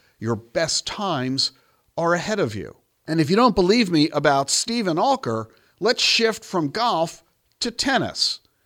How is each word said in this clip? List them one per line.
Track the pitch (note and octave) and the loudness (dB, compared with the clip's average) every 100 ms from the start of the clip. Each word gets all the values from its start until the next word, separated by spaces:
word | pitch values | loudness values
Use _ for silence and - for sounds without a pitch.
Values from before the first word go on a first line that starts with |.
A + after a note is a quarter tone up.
| _ - | _ -8
your | A2+ A2 | -4 -4
best | - F3 E3 - - | -4 -4 -2 -4 -6
times | - G3 D3+ B2+ C3+ - - _ _ _ - | -6 -4 -4 -2 -2 -4 -6 _ _ _ -4
are | E3+ | 0
ahead | F3 D3+ G#3+ | 0 0 -2
of | C#3 | -2
you. | G#2+ B1 - _ _ - | -4 -10 -14 _ _ -2
And | D#3+ | 0
if | D3 | 4
you | G3 | 4
don't | B3+ | 4
believe | G3 F3+ A#3 G3 | 4 4 4 4
me | E3 D#3 | 2 2
about | D3 D3 C#3 C#3 | 2 2 2 2
Stephen | - - A#3 F#3+ D#3+ | -2 -2 -2 -2 0
Alker, | B3 C4+ B2+ A2 A2 _ _ - | 0 0 -2 -6 -6 _ _ -4
let's | G3+ B3 | -2 0
shift | - - A3+ G#3+ | 0 2 0 -2
from | - F3+ D3 | -4 -2 -2
golf | G#3+ A#3+ F3+ E3 - _ _ _ - | -2 0 0 -2 -6 _ _ _ -8
to | A#3+ | -6
tennis. | A#3 C4+ A#3 A2+ - - - _ _ | -4 0 0 0 -4 -4 -6 _ _